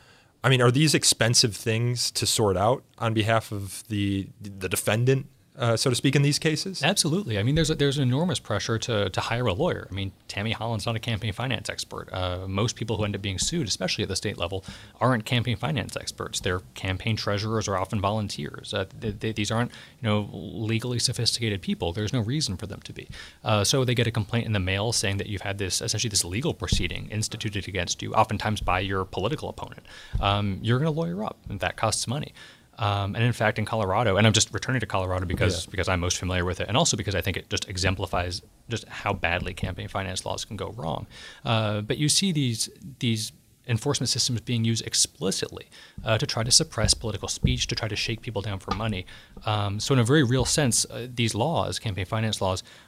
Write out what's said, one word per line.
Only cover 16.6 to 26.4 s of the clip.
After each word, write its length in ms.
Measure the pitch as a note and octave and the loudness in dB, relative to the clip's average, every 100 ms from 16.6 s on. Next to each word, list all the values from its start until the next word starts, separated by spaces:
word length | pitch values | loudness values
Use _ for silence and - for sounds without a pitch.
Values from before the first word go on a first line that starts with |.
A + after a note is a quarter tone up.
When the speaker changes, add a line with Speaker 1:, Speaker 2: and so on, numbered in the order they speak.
| - | -4
Speaker 2:
campaign 420 | - G2 F#2 A2+ G#2 | -8 -4 -2 -2 -2
treasurers 520 | - G2+ G#2+ A2 G2+ | 0 -2 0 -2 0
or 100 | F#2+ | -2
often 240 | F#2+ A2 | 0 0
volunteers. 720 | G2 A2 G2+ - D2 - - | 0 0 -2 -6 -8 -10 -6
Uh, 120 | G2+ G2 - | -4 -4 -6
they, 120 | A2+ | -6
they, 200 | G2+ A2 | -4 -4
these 200 | G#2+ G#2 | -2 -2
aren't, 180 | A2+ B2 - - - | 0 -2 -4 -20 -6
you 80 | A2+ | 0
know, 180 | G#2 G2+ | 0 0
legally 640 | G#2 F2 E2 A2 A2+ B2 A#2+ | -8 -10 -6 -2 -2 0 -2
sophisticated 640 | - B2 A#2 - A#2 G2 | -2 0 -2 0 -2 -2
people. 320 | - G3+ E2+ | -2 -2 -2
There's 200 | F#2 G#2+ | -2 -2
no 80 | C3+ | 0
reason 360 | G#2 D3+ C#3+ F#2 | 0 0 -2 -4
for 80 | A2 | -8
them 160 | G2+ | -10
to 100 | - | -12
be. 160 | - - - - - | -14 -14 -14 -16 -8
Uh, 200 | - G#2+ | 2 2
so 220 | G2+ C#3 B2 | 4 4 2
they 80 | |
get 140 | B2 A2+ | 4 2
a 40 | |
complaint 360 | A2+ G2+ A#2 A2+ | 2 0 0 0
in 60 | |
the 60 | G#2+ | 0
mail 320 | F2+ G2 A2+ | 2 0 0
saying 260 | A2 G2+ G2 | 0 0 0
that 100 | G2+ | -2
you've 160 | G2+ | -4
had 160 | G2+ G2 | -4 -4
this, 220 | F#2+ - | -2 -2
essentially 280 | A#2+ A2 A#2+ | -2 -2 0
this 160 | F#2+ E2+ | 0 0
legal 300 | G2 | -2